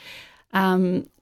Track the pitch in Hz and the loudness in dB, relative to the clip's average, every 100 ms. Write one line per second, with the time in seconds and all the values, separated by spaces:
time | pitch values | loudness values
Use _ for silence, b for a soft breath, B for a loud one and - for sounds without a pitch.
0 | B B B B B 190 190 185 180 185 | B B B B B 0 2 2 2 0
1 | - _ | -6 _